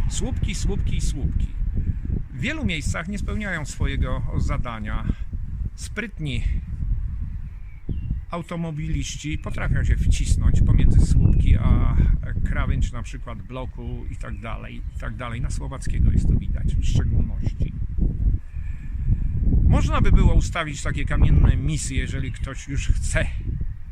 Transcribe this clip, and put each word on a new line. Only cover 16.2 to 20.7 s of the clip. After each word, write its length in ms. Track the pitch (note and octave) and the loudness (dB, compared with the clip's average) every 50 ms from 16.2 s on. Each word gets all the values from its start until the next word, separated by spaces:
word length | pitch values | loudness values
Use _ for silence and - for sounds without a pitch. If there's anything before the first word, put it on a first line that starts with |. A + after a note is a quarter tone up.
| - - | 4 4
to 60 | - | 2
widać 420 | - - - - - - - - | 2 2 0 -2 0 0 0 2
w 80 | - - | 2 2
szczególności. 880 | - - - - - - - - - - - - - - - - - - - - - - - - - - - - - - - - - - - - - - - - - - - - - - - - - - - - - - - - - | 4 2 2 2 2 2 2 2 0 0 -2 -2 -2 0 -2 -4 -4 -2 -4 -6 -4 0 0 0 0 0 2 2 2 2 0 -2 -6 -10 -8 -8 -6 -8 -8 -8 -8 -6 -4 0 0 0 0 0 -2 0 0 2 4 4 6 6 6
Można 320 | - D4 D4+ - D4+ D#4 | 6 6 4 2 4 4
by 120 | - - | 6 8
było 220 | - - - - F3 | 8 8 8 8 6
ustawić 480 | F3 - - - F3 D#3+ D3+ | 6 4 2 0 -2 -2 -4